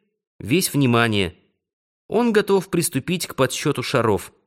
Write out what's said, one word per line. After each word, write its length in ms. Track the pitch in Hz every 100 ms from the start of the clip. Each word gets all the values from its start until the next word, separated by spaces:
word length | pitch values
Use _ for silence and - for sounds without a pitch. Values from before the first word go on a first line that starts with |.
| _ _ _ _
весь 340 | 92 147 -
внимание. 640 | 143 131 117 117 104 92 - _ _ _ _ _ _ _
Он 240 | 214 240
готов 380 | 208 202 196 -
приступить 580 | 170 - 139 139 180 -
к 80 | -
подсчету 480 | 131 - 156 127
шаров". 480 | 120 131 113 95 - _